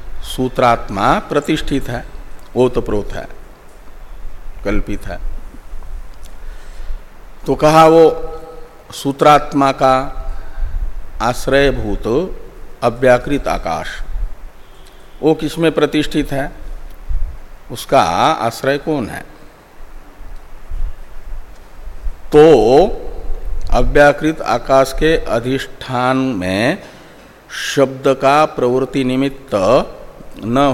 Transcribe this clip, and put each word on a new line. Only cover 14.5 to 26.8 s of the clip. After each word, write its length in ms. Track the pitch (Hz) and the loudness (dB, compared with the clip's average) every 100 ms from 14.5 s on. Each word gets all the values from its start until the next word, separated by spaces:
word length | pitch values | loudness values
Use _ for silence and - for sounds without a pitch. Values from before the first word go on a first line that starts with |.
| - - - - - - - | -16 -20 -20 -20 -20 -20 -2
वो 120 | 151 | 0
किस 240 | 156 156 165 | 0 -2 0
में 140 | 165 | 0
प्रतिष्ठित 600 | 147 147 151 143 156 139 | 2 0 0 0 -2 -2
है, 200 | 139 147 - - - - - - - - - - - - | -4 -6 -8 -10 -10 -12 -10 -2 0 0 -4 -14 -16 -14
उसका 320 | 120 - 135 87 90 135 | -12 2 4 4 2 2
आश्रय 460 | 160 113 - 135 139 | 2 -2 -2 -2 -2
कौन 300 | 160 147 95 | -2 -4 -4
है? 300 | - - - - - - - - - - - - - - - - - - - - - - - - - - - - - - - - 151 | -8 -14 -18 -20 -20 -20 -16 -14 -16 -18 -16 -14 -14 -14 -14 -6 -2 -2 -4 -8 -10 -8 -8 -10 -14 -18 -14 -12 -6 -6 -6 2 8
तो 320 | 160 131 110 139 208 - - - - - - - - | 10 8 8 6 4 0 -6 -6 -4 -2 -2 0 4
अव्याकृत 680 | 117 120 143 143 143 156 156 | 4 6 6 6 6 0 -2
आकाश 520 | - 120 - 135 135 | -2 -2 2 4 4
के 240 | - 156 165 | 2 2 2
अधिष्ठान 1000 | - 113 123 135 - - - 123 127 131 | 0 -2 -2 -4 -6 -14 -6 -2 0 0
में 640 | 131 104 90 95 123 185 | 0 -2 -2 0 0 -2